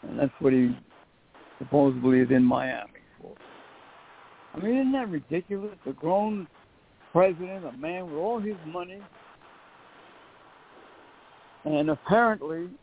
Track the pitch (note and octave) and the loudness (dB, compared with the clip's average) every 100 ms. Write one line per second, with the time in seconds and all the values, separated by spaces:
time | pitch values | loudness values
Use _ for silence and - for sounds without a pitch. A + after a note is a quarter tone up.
0 | - A2+ C#3 - C#3 C3 B2 B2 - - | -10 -4 -4 0 2 4 2 0 -10 -20
1 | _ _ _ - - - C3 C#3+ C#3 B2+ | _ _ _ -20 -20 -16 0 4 4 2
2 | B2 B2+ B2 C3 B2 B2+ C3 B2 G#2 - | 4 4 6 6 4 4 -2 -8 -12 -20
3 | _ _ F2+ - - - - - - - | _ _ -20 -20 -20 -20 -20 -20 -20 -20
4 | - - - - - D3+ G3 B3+ C4 C4+ | -20 -20 -20 -20 -16 -8 -2 0 0 0
5 | A3+ D#3+ - F3 F#3 G3+ G#3 F#3+ - C3+ | -2 -6 -4 -6 -4 -8 -8 -12 -12 -8
6 | D#3+ F#3+ G#3+ G#3 E3+ _ _ _ _ _ | 0 0 0 -4 -10 _ _ _ _ _
7 | - E3+ F#3+ E3 F#3 F#3+ D#3+ B2 D3+ F3+ | -2 4 4 2 -10 -10 -12 -10 -8 -8
8 | F3+ D3+ F#3+ A#3+ G#3 G3 D#3 F3 F3+ G3 | -8 -6 -4 -4 -6 -8 -10 -10 -12 -14
9 | G3+ - - - - - - - - - | -20 -20 -20 -20 -20 -20 -20 -20 -20 -20
10 | - - - - - - - - - - | -20 -20 -20 -20 -20 -20 -20 -20 -20 -20
11 | - - - - - - D3+ D3+ D3+ D3 | -20 -20 -20 -20 -20 -12 -2 0 0 -2
12 | - G#3 A#3 G#3+ C#3+ D#3+ F3+ C4+ | 2 4 4 0 -6 -8 -10 -14